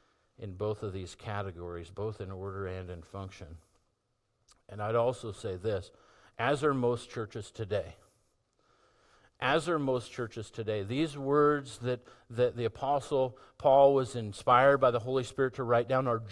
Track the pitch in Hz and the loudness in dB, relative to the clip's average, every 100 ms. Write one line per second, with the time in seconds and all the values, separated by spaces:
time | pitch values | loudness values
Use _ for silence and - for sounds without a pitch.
0 | _ _ _ _ 101 90 107 104 104 95 | _ _ _ _ -14 -6 -4 -4 -6 -8
1 | 90 - - 101 98 85 87 85 85 95 | -12 -14 -10 -8 -8 -10 -12 -12 -14 -10
2 | 107 107 95 95 98 95 98 92 90 87 | -8 -8 -12 -10 -10 -8 -8 -8 -10 -14
3 | 80 98 95 - 82 80 _ _ _ _ | -14 -14 -14 -14 -18 -18 _ _ _ _
4 | _ _ _ _ _ _ _ 101 104 117 | _ _ _ _ _ _ _ -8 -2 0
5 | 117 123 113 98 107 92 104 98 92 _ | 0 -2 -10 -8 -8 -6 -4 -4 -6 _
6 | _ _ _ - 120 143 147 135 123 120 | _ _ _ -4 -2 0 0 2 0 -2
7 | - - 107 - 101 - 104 101 85 - | -6 -10 -10 -10 -14 -10 -4 -4 -4 -14
8 | _ _ _ _ _ _ _ _ _ _ | _ _ _ _ _ _ _ _ _ _
9 | _ _ _ _ 131 156 156 165 139 127 | _ _ _ _ 0 0 0 -2 0 -2
10 | 113 - 117 - 107 - 107 107 98 127 | -4 -8 -8 -8 -12 -10 -6 -4 -4 -2
11 | 160 143 135 143 147 147 131 113 120 123 | -4 -4 0 4 4 4 -2 -8 -6 -6
12 | - - _ 117 123 117 113 - 135 143 | -8 -20 _ 0 0 0 -4 -2 -2 0
13 | 131 139 131 120 - _ 147 135 139 139 | 0 0 0 -4 -20 _ 6 8 10 8
14 | 123 120 110 - - 123 139 143 127 117 | 2 -6 -8 -6 6 8 8 6 4 2
15 | 113 131 120 - 131 - 120 120 120 131 | 0 -2 -2 -2 -2 -2 2 2 4 0
16 | 135 113 107 | 2 -2 -4